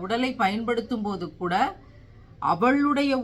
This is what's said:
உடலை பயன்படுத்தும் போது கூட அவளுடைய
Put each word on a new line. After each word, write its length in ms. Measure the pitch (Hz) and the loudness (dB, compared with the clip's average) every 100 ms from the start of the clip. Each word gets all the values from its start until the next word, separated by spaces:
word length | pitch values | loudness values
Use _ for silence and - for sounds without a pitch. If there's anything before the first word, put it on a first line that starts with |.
உடலை 260 | 185 233 262 - | -2 -2 -2 0
பயன்படுத்தும் 640 | 196 214 226 233 226 233 202 | 0 0 -2 -2 -2 -4 -4
போது 180 | 185 165 - | -4 -8 -6
கூட 140 | 180 190 285 - - - - - - - - | 0 2 0 -2 -18 -20 -20 -20 -20 -4 -2
அவளுடைய 600 | 170 240 285 285 277 285 262 | 2 4 4 2 2 2 0